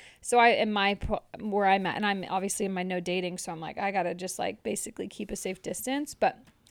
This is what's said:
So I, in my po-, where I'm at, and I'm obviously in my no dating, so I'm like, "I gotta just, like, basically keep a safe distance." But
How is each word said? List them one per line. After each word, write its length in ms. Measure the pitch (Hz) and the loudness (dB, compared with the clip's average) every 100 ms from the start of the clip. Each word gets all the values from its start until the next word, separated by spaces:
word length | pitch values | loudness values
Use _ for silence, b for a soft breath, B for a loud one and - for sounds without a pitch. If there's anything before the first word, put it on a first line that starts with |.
| B B | B B
So 180 | - 240 | 2 6
I, 100 | 233 | 8
in 220 | 208 214 | 6 2
my 260 | 208 196 202 | 2 2 0
po-, 260 | - 214 - - | -2 -4 -6 -8
where 240 | 214 202 | -2 2
I'm 220 | 196 196 180 | 4 4 2
at, 100 | - | 0
and 80 | |
I'm 220 | 208 196 175 | 0 -2 -2
obviously 380 | 190 196 - 196 | -2 -2 -2 -2
in 80 | |
my 80 | 190 | -2
no 180 | 180 180 | -2 -2
dating, 380 | 180 180 180 180 | -2 -2 -2 -6
so 120 | - | -8
I'm 100 | 165 | -8
like, 180 | 160 - | -8 -4
"I 140 | 202 | -2
gotta 220 | 196 175 | 0 0
just, 240 | 175 185 - | -2 -6 -4
like, 240 | 196 214 | -4 -4
basically 460 | 220 208 226 - 196 | -4 -4 -6 -8 -8
keep 220 | - 202 | -8 -8
a 60 | 202 | -6
safe 260 | 190 190 | -6 -6
distance." 500 | - - 247 277 294 | -8 -6 -4 -4 -4
But 260 | - 190 - - _ _ | 0 0 0 -20 _ _